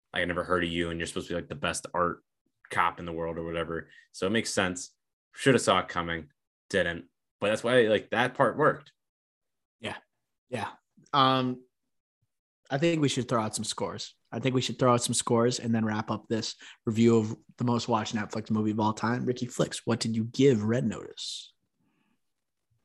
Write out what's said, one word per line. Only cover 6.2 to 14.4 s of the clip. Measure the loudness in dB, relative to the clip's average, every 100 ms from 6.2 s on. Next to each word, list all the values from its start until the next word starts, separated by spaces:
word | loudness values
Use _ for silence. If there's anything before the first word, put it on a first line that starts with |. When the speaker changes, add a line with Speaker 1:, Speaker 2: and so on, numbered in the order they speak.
| -8 _ _ _ -4
Speaker 1:
didn't. | 0 0 -2 -10 _ _ -6
But | -2
that's | 0
why, | 2 4 6
like, | 4 2
that | 0 0 2
part | 2 4
worked. | 2 0 -6 _ _ _ _ _ _ _ _ _
Speaker 2:
Yeah. | -12 -12 _ _ _ _ _
Yeah. | -8 -8 -12 _ _ _
Um, | 2 4 4 0 -4 -12 _ _ _ _ _ _ _ _ _ -6
I | 0
think | 2 2
we | 2
should | 0 0
throw | 0
out | 0 -4
some | -6
scores. | -6 -6 -6 -12 -16 _
I |
think | -4